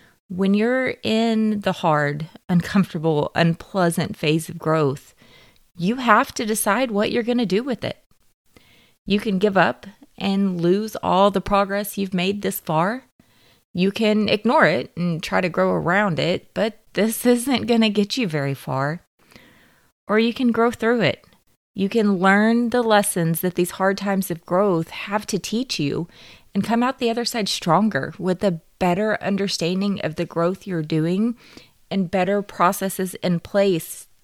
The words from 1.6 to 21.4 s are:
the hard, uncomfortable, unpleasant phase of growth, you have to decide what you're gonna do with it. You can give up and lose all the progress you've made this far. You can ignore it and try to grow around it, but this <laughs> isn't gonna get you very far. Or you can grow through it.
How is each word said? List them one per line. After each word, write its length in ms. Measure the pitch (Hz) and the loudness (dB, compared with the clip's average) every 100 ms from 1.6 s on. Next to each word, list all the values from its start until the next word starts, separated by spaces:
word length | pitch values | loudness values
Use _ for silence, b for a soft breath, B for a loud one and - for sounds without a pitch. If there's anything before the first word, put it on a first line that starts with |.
the 120 | 196 | -2
hard, 560 | 185 175 151 147 147 160 - - | -2 0 2 0 -4 -8 -12 0
uncomfortable, 840 | 175 160 202 180 165 160 151 - | 0 2 2 0 0 0 0 0
unpleasant 800 | - 170 165 - 196 175 170 160 214 | 2 2 0 -4 0 0 0 -4 -2
phase 320 | 156 160 160 | 0 0 -2
of 100 | 170 | -6
growth, 560 | 156 160 147 143 - _ b b b b _ - | -2 2 2 -2 -10 _ b b b b _ -4
you 200 | 175 254 | -2 0
have 360 | 240 214 262 | 4 4 4
to 120 | - 226 | -4 -4
decide 440 | 214 - 202 262 | -2 0 0 0
what 200 | 202 220 | 0 0
you're 120 | 226 | 0
gonna 240 | 226 247 214 | 0 0 0
do 160 | 226 | 0
with 200 | 269 240 | -2 -6
it. 200 | 117 - _ _ _ _ _ b b b b b | -6 -10 _ _ _ _ _ b b b b b
You 140 | - 202 | -2 -2
can 200 | 226 190 | 0 0
give 180 | 208 196 | 2 4
up 300 | 170 - 202 - - - | 2 0 -12 -20 -20 -6
and 420 | 196 196 196 175 | -2 0 0 2
lose 360 | 170 196 220 - | 2 2 0 -4
all 340 | 180 180 202 | 0 4 4
the 100 | 196 | 2
progress 580 | - 202 202 202 208 - | 0 0 0 -4 -6 -6
you've 160 | 196 | -4
made 280 | 185 185 202 | -2 -2 -2
this 180 | 190 - | -4 -6
far. 440 | - 156 180 254 - _ b b b b _ | -2 0 0 -2 -10 _ b b b b _
You 180 | 175 190 | -2 0
can 380 | 202 214 214 208 | 2 2 2 2
ignore 380 | 208 220 302 185 | 0 2 4 4
it 260 | 165 - - | 2 -4 -4
and 260 | 175 160 | -4 -4
try 180 | - 190 | -2 -2
to 80 | 185 | 0
grow 240 | 170 185 | 0 0
around 460 | 180 151 190 208 147 | 0 0 0 0 0
it, 340 | 151 185 - | -2 -2 -6
but 240 | - 214 - _ | -4 -4 -6 _
this 340 | - 220 226 247 | -2 -2 2 2
<laughs> 0 | |
isn't 400 | 247 247 240 220 | 2 2 -2 2
gonna 240 | 233 220 | 2 4
get 260 | 208 202 - | 2 0 -2
you 120 | 214 | -2
very 260 | 151 139 | -2 -2
far. 480 | 139 - 135 139 175 - _ b b b b b b b _ - | -4 -4 -4 -2 -6 -12 _ b b b b b b b _ -2
Or 120 | 214 | 2
you 160 | 233 | 2
can 180 | 233 247 | 0 0
grow 180 | 226 233 | 2 0
through 320 | 226 226 240 | 0 0 2
it. 240 | 160 - _ _ | 0 -2 _ _